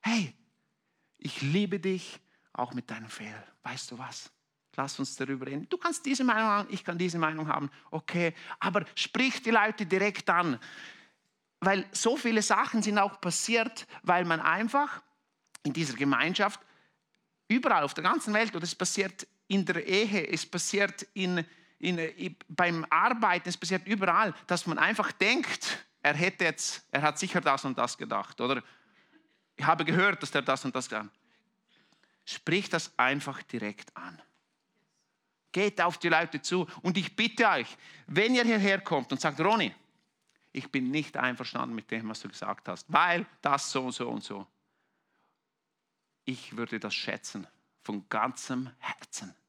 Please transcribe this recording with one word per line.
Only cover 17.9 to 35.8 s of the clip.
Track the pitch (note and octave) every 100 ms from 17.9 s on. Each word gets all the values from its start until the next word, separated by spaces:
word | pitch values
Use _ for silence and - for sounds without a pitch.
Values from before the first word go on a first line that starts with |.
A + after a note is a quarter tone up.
der | -
ganzen | F3 B3+ -
Welt, | G#3+ A3+ G#3
oder |
es | E3+ -
passiert | F#3 - F#3+ - - _ _
in | G3 F3+
der | F3 -
Ehe, | F#3 A3 G3+ D#3+
es | D#3+ -
passiert | F3+ - G3 G3+ - -
in, | - F#3 F3+ D#3+ - _ _
in, | F3 F3 D#3+ - F#3 - -
beim | E3 F3 E3 D#3+
Arbeiten, | - G#3 A#3+ A3 F3 F3+
es | E3+
passiert | E3+ F#3 F#3
überall, | G#3+ F#3+ F3 G#3+ - -
dass | F3 -
man | D#3
einfach | E3 G#3+ G3
denkt, | - G3 B3+ C#4 - - - - _
er | D3
hätte | C#3+ F3 -
jetzt, | E3+ D#3 - - _
er | C#3
hat | D3+ D3
sicher | F#3 F3+
das | D3+ C3+ C#3
und | B2+
das | B2 -
gedacht, | A#2 A2 G2 -
oder? | B2 C3 - - _ _ _ _ _ _ _ _
"Ich | C#3+
habe | D#3+ D#3
gehört, | D#3+ G3 F3+
dass | C#3
der | D3
das | C3 C3 C3+
und | C3
das | B2+
gedacht | A2 G#2
hat." | _ _ _ _ _ _ _ _ _ _ _ -
Sprich | - - F3 G3
das | E3+ - _
einfach | B2+ C#3+ C#3 C3+
direkt | - A#2+ G#2 G#2 - -
an. | - - - _ _ _ _ _ _ _ _ _ _ _ _
Geht | - G#3
auf | G3+